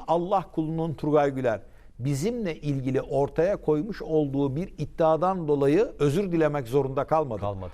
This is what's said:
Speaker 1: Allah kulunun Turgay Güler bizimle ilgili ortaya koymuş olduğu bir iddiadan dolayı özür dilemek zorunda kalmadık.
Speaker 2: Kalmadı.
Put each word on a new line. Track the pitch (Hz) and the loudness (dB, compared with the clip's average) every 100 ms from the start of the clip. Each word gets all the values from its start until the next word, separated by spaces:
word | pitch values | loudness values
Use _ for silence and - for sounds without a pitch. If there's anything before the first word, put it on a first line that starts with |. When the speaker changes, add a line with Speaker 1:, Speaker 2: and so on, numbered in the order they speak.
| - | -2
Speaker 1:
Allah | 170 175 196 - | 0 2 0 0
kulunun | - 156 160 165 | -4 -4 -2 -4
Turgay | 135 151 151 143 | -4 2 4 4
Güler | 131 120 104 - - - - | 2 -2 -2 -8 -20 -20 -6
bizimle | 135 135 202 247 190 151 | -2 0 -2 -2 -6 -4
ilgili | 147 139 131 131 | -4 -2 0 -2
ortaya | - 139 143 - 180 190 | 0 0 0 2 0 0
koymuş | - 151 214 - | 0 0 0 -8
olduğu | 233 156 143 135 139 139 | -2 0 0 0 0 -2
bir | 196 - | -6 -6
iddiadan | 143 - 160 160 180 190 151 | -8 2 2 4 2 0 0
dolayı | 143 139 170 254 - | 2 4 4 2 0
özür | 143 160 196 | 0 2 0
dilemek | 165 151 147 113 | 2 2 0 0
zorunda | 139 131 135 | 0 0 -2
kalmadık. | 131 160 143 104 | 0 0 0 -4
Speaker 2:
Kalmadı. | 101 95 92 | -6 -6 -10